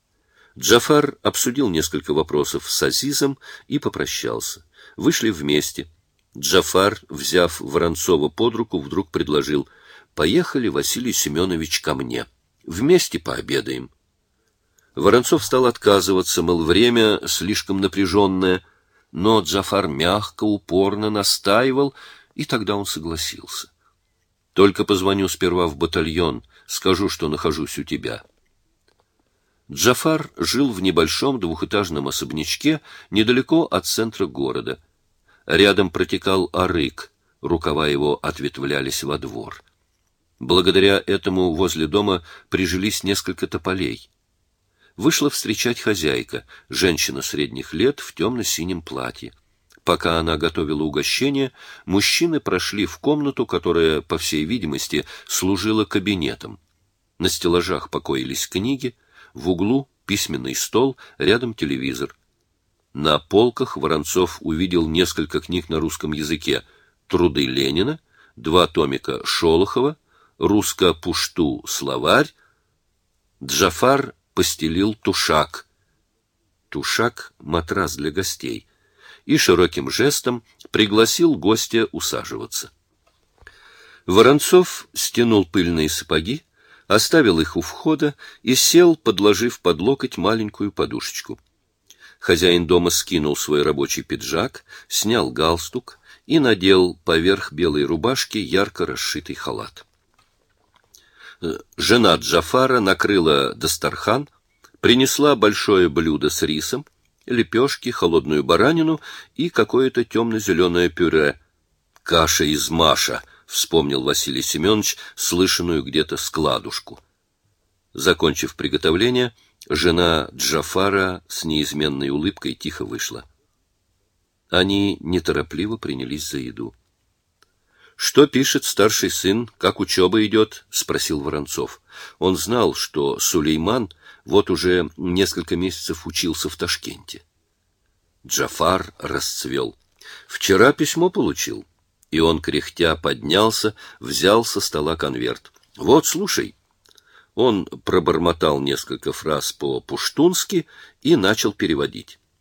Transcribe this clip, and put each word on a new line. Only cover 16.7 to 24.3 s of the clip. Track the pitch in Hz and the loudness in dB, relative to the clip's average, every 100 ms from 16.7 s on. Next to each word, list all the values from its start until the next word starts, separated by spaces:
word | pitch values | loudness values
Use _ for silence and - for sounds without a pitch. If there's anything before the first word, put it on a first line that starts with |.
| 90 120 117 110 101 - | 4 4 4 2 2 -2
слишком | - 87 101 - 98 | -4 -2 -4 -2 -2
напряжённое, | 98 95 95 98 98 95 92 90 - _ _ _ _ | -2 0 2 2 2 2 2 0 -4 _ _ _ _
но | 67 101 110 | -2 2 2
Джафар | 82 98 95 101 92 | 2 -2 0 0 0
мягко, | 69 82 101 104 - | 0 0 0 -2 -4
упорно | 107 104 - 90 98 104 107 | -2 -2 0 0 2 0 -2
настаивал, | 107 98 - 98 104 135 131 143 - - - _ - | -2 -2 -2 2 2 2 0 -2 -4 -20 -20 _ -10
и | |
тогда | 151 120 101 101 | -4 -2 -2 -2
он | 98 | -4
согласился. | 80 82 80 - - - - - _ _ _ _ _ _ | -6 -6 -6 -6 -10 -12 -12 -14 _ _ _ _ _ _